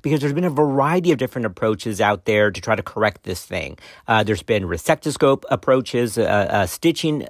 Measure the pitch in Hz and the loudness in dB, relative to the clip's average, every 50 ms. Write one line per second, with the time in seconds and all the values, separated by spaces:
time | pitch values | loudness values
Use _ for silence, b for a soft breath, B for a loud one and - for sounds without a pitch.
0 | B 143 156 147 135 143 139 147 180 180 139 151 151 143 135 139 135 147 170 185 | B -2 0 0 0 0 -2 0 -2 0 2 2 2 2 2 2 2 2 2 0
1 | 165 175 156 120 131 127 - 131 117 107 92 - - 110 110 - - 117 104 92 | 2 2 2 2 0 -4 -4 -4 -6 -6 -4 -2 -2 -2 -2 -2 -4 -6 -2 0
2 | 110 101 104 92 - - 110 104 104 104 101 - - 117 110 104 - - - 104 | 0 0 0 0 0 0 2 4 4 2 0 -2 -4 -2 -2 -2 -4 -6 -4 -2
3 | 110 107 101 - - - 90 - - - - 90 78 67 - - B B B B | -2 -2 -2 -4 -8 -10 -10 -10 -10 -10 -8 -8 -8 -8 -12 -16 B B B B
4 | B - 117 110 107 101 107 90 - - 113 104 95 85 82 78 - - 160 - | B 0 2 2 2 2 0 -2 0 0 0 0 0 -2 -6 -4 0 0 0 0
5 | - 156 139 - 156 139 135 131 - - 135 - - - 131 131 123 - - 120 | 0 -4 -2 2 2 2 2 2 0 -2 -4 -2 2 2 2 2 2 0 -2 -2
6 | 123 113 - 120 110 - 104 104 101 - - 104 98 - - - - 170 160 - | -2 -2 0 0 0 2 2 2 2 2 0 0 0 0 -2 -2 0 0 0 0
7 | - 160 151 143 - | 0 -2 -2 -4 -6